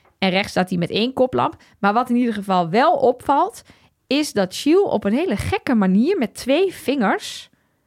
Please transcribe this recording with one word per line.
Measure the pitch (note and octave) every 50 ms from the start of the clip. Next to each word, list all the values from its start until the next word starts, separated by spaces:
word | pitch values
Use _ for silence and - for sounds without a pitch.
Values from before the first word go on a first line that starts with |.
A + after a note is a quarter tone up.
| _ _ _ _
en | G3 F#3+
rechts | F3 F#3+ G#3 -
staat | - - F#3 F#3+
hij | F#3+ F3
met | E3+ -
één | - F#3 A3 B3+ C4
koplamp. | - B3+ B3+ - B3 B3 D4+ E4 - _ _ _ _
Maar | - G3+ G#3
wat | A#3 B3+ B3
in | A#3+
ieder | A#3+ B3+ A#3 G#3+
geval | G#3 G3 G3 F#3+ F3+ E3+ E3
wel | E3 A3+ C4+ D#4+ F4+
opvalt, | - - A#3+ C4 - - - C#4+ C#4+ E4+ G#4 - - - - _ _ _ _ _ _ _ -
is | B3+ C#4+ D4+ - -
dat | G#3+ F#3 F#3 -
Giel | - - C#4 D#4+ G4 G4+
op | - - G#3 -
een | G3+ G#3+
hele | C4+ F4 F#4+ A3
gekke | G3 - - F#4+ G#4+ - - C4
manier | A3 G3 F#3+ F#3 G3+ A#3+ D#4+ G#4 F#4
met | A#3+ G3+ -
twee | - - A#3 C#4 D#4+ G4 F#4 -
vingers | - - - C#4 C#4+ G#3 G3 D4+ A4 - - - - - - _ _ _ _ _ _ _